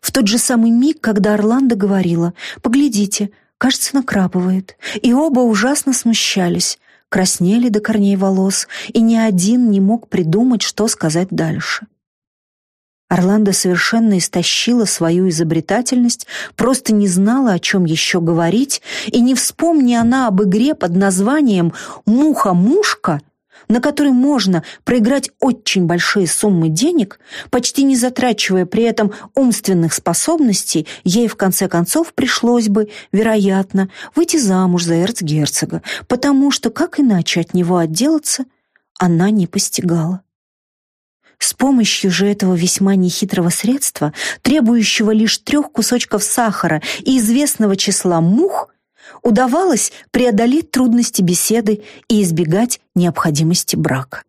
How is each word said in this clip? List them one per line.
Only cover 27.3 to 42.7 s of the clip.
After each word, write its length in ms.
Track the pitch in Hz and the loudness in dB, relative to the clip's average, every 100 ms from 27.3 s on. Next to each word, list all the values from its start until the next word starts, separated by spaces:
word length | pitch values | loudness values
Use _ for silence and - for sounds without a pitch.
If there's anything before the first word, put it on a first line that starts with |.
| - - | -20 -4
почти 340 | 247 247 - | -4 -2 0
не 100 | 277 | 2
затрачивая 720 | 262 247 254 247 220 - 185 180 | 2 0 0 -2 0 0 0 0
при 160 | 214 | 0
этом 300 | 233 226 208 - - | 0 0 -2 -4 -6
умственных 580 | - 262 - - 185 165 | 0 0 0 0 0 0
способностей, 960 | - - 170 - 330 262 190 - 160 151 - | -2 -4 -2 -2 2 2 0 -2 -4 -4 -6
ей 240 | - 185 233 | -2 0 0
в 80 | - | 0
конце 320 | 190 180 185 | -2 0 -2
концов 460 | 170 175 302 330 | -2 0 -2 -2
пришлось 540 | - 254 - 233 240 214 | -2 -2 0 0 0 2
бы, 220 | 202 208 - - | 0 -2 -6 -6
вероятно, 760 | 190 220 220 196 190 190 196 190 - - - | -2 0 2 2 0 0 -2 -4 -6 -8 -2
выйти 220 | 339 320 | 0 0
замуж 460 | 226 185 185 175 | 0 2 2 0
за 160 | 170 165 | 0 0
эрцгерцога, 840 | 185 240 160 151 143 - - 165 - - - | 0 -4 -2 -2 -2 -4 -6 -8 -10 -14 -4
потому 420 | 247 285 277 285 | -2 0 2 2
что 200 | - 233 | 0 -4
как 280 | 233 349 - | -4 -4 0
иначе 440 | 277 196 160 - | 2 2 0 -2
от 120 | 160 | -2
него 220 | 180 170 180 | -2 0 0
отделаться, 680 | 165 156 269 320 - - 262 _ _ _ _ _ | 0 0 0 0 -2 -6 -8 _ _ _ _ _
она 320 | 185 165 190 | 0 2 2
не 160 | 214 170 | 2 -2
постигала. 760 | - - - 175 165 160 185 _ _ _ _ _ _ _ _ _ _ _ _ | -4 -6 -4 -2 -2 -2 -6 _ _ _ _ _ _ _ _ _ _ _ _
С 140 | - | -8
помощью 580 | - 262 269 208 - 196 | -2 2 2 2 0 -2
же 160 | 170 202 | 0 0
этого 280 | 202 190 | 0 0
весьма 400 | 180 180 | 0 0